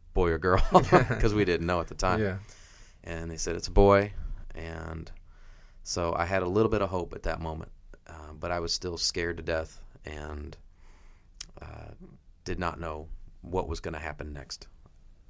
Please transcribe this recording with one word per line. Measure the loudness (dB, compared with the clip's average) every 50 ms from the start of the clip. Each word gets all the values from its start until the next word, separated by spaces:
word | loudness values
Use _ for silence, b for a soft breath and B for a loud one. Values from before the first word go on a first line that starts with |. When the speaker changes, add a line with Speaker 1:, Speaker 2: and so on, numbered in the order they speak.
| -12 -2 2
Speaker 1:
boy | 4 4 4
or | 4 2
girl?" | 4 4 6 6 6
<laughs> | 8
'Cause | 8 6 8 8 6 6 6 6 2 2 2 2 4
we | 4 2
didn't | 2 2 0 2
know | 0 0 0
at | 0 -4
the | -4
time. | 0 2 2 2 2
Speaker 2:
Yeah. | 0 -2 -2 -6 -10 B B B B B B B B B B B
Speaker 1:
And | B -10 -8 -8 -6 -8
they | -6
said, | -6 -4 -4 -4
"It's | -4 -4 4
a |
boy." | 8 8 10 10 8 8 4 2 -4 B B B B B B B -12
And | -10 -10 -8 -8 -8 -8 -8 -10 -10 -10 -12 -14 b b b b b b b b b b b b b
so | b -6 -4 -2 -2 -2 0
I | 0 0
had | 0 0 0 0
a | 2
little | 4 4 4 4
bit | 4 0
of | 0 0
hope | -2 -4 -4 -4
at | -8 -8 -6
that | -6 -4 -4
moment, | -6 -6 -6 -8 -10 -14 -16 -20 -20 -20 -20 -20 -20
uh, | -18 -16 -16 -16 -16 -12 -8
but | -6 -4
I | -2 -2
was | -2 -4
still | -4 -4 -6 -6 -6
scared | -4 -4 -4 -2 -2 -2 -2 -4 -4
to |
death | -4 -2 -2 -2 -4 -6 -12 -18 -20 -20 -20 -16 -14
and, | -12 -10 -10 -10 -10 -10 -10 -10 -12 -14 -16 -20 -20 b b b b b b b b b b b b b b -18 -16 -16 -16
uh, | -16 -14 -14 -14 -16 -16 -18 -18 -20 -20 -20 -20 _ -20 -20 _ -8
did | -6 -6 -4
not | -4 -4 -4 -6
know | -8 -8 -8 -10 -10 -12 -12 -14 -14 -18 -20 -18
what | -12 -4 -4 -4 -4 -4
was | -6 -8
gonna | -6 -8 -8 -8
happen | -8 -10 -10 -10 -10 -12
next. | -12 -14 -14 -14 -16 -18 -18 -20 -20 -20 -20 -20 -20 -20 -20 -20 -20 -20 -20